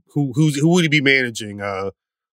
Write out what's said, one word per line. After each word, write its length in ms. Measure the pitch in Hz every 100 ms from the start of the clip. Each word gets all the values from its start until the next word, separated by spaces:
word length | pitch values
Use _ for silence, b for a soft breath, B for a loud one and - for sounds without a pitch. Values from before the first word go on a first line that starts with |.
| _
who, 180 | 147 139 120
who's, 200 | 156 143
who 120 | 160
would 100 | 175
he 40 | 160
be 120 | 151
managing? 600 | 139 135 123 110 107 101
Uh, 300 | 101 95 98 - _ _ _